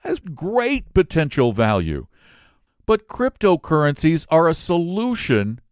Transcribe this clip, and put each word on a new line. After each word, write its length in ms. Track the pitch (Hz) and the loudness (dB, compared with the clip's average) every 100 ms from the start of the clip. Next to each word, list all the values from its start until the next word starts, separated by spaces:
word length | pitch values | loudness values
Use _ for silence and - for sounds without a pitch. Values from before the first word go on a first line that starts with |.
has 180 | - 349 | -6 -8
great 720 | 185 139 175 233 240 277 - | -8 -10 -4 -2 0 -4 -2
potential 580 | - 180 160 151 - 123 | 0 0 0 -2 0 0
value. 560 | 107 110 104 82 71 - _ _ _ _ _ _ _ - | 2 0 0 -2 -6 -10 _ _ _ _ _ _ _ -2
But 240 | 220 _ | -2 _
cryptocurrencies 1160 | - 247 - 202 175 - 156 147 143 156 165 - | -4 -4 0 2 2 2 2 2 2 0 0 2
are 180 | 160 165 | 2 4
a 60 | |
solution 1040 | 156 - 175 170 190 240 233 - 113 101 117 _ | 0 -2 -2 -2 -4 -4 -4 0 0 0 -6 _